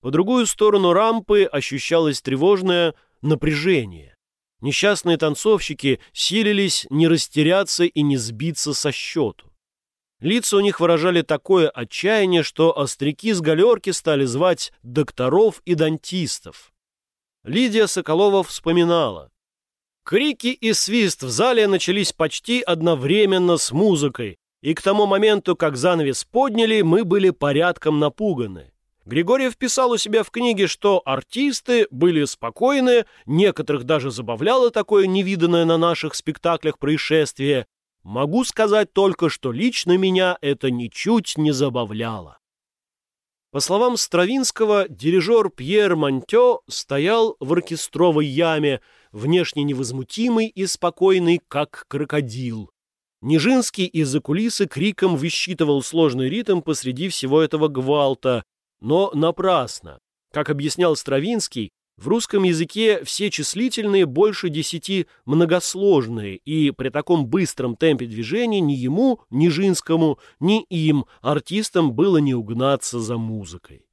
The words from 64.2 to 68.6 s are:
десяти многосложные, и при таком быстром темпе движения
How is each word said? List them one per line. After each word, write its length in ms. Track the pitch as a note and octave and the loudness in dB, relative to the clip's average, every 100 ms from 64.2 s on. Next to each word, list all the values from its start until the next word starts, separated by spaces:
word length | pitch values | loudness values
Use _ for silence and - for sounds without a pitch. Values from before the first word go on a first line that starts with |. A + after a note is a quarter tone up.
| G#3 G3+ F#3 | 2 2 -6
десяти 580 | D3+ D3+ E3+ - F#3+ - _ - | -6 -6 -8 -4 -4 -4 _ -2
многосложные, 1080 | D3 E3+ F3 - F3+ G3+ E3 A2+ A#2 G#2 F#2+ | 2 2 2 -2 -2 2 4 2 -6 -8 -12
и 340 | - D#3 D3 | -6 0 0
при 180 | - C3 | 0 -4
таком 380 | C#3+ D3 E3+ B2+ | -4 0 0 2
быстром 500 | E3 F3+ - B2 A#2 | -2 -2 -4 -6 0
темпе 300 | E3 C#3+ A#2+ | 0 0 -4
движения 540 | A2 A2+ F#3+ A#3+ G#3 | -8 -6 -2 0 0